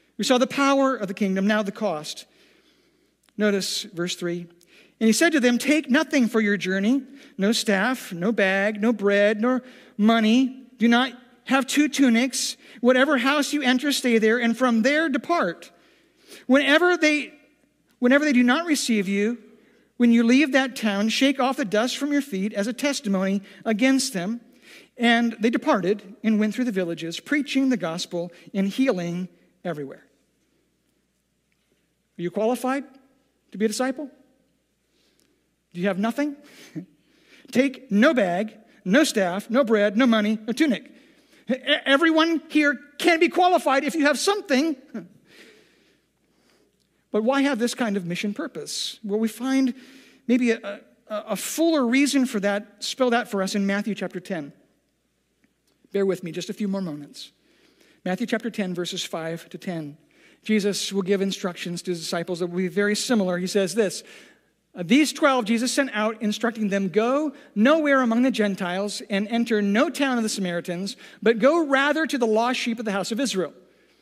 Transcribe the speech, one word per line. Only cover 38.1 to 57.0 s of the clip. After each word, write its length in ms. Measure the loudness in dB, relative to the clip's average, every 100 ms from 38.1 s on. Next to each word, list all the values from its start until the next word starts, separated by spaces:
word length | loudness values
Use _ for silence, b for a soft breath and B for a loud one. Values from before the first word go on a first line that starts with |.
| 2
bag, 400 | 0 -2 -6 -10 _ b
no 200 | 0 2
staff, 480 | 2 0 -2 -4 -2
no 120 | 0
bread, 320 | 2 2 2 2
no 120 | 2
money, 320 | 2 0 -2 -4
no 60 |
tunic. 380 | -2 0 0 -6 -20 b b b b b
E-, 60 | -6 -2 -2 2
everyone 560 | 4 4 4 2 0 0
here 300 | 2 2 0 -6 -2
can 220 | 2 4
be 100 | 2
qualified 540 | 4 4 4 2 0
if 100 | 0
you 120 | 0 0
have 120 | 0
something. 580 | 0 -2 0 0 0 -4 -10
<laughs> 140 | -14 -14 _ _ b b b b b b b b _ _ _ _ _ _ _ _ _ _
But 140 | -2
why 180 | 0 2
have 160 | 2 0
this 160 | -2
kind 220 | -2 -4 -4
of 100 | -4
mission 280 | -6 -6
purpose? 680 | -6 -8 -10 -12 -10 -10 -10
Well, 160 | -6 -2
we 120 | -2
find 440 | -4 -2 0 0 -2 B B B B B
maybe 240 | 0 2
a, 300 | -2 -4 -14 -16 _ -12
a, 80 | -10 -6
a 60 | -6
fuller 500 | -6 0 2 2 2
reason 380 | 2 2 2 0
for 140 | 0
that 420 | -2 -2 -6 -12
spelled 300 | -8 -2 0
out 180 | 0 -2
for 100 | -4
us 140 | -2 -2
in 100 | -2
Matthew 300 | -2 -4 -6
chapter 240 | -8 -10
ten. 320 | -10 -8 -10 -16 _ _ _ _ _ _ _ _ _ _ _ _ _
Bear 140 | -2 0
with 180 | -2
me 80 | -6
just 180 | -8 -8
a 40 |
few 140 | -6 -4
more 140 | -4
moments. 500 | -6 -8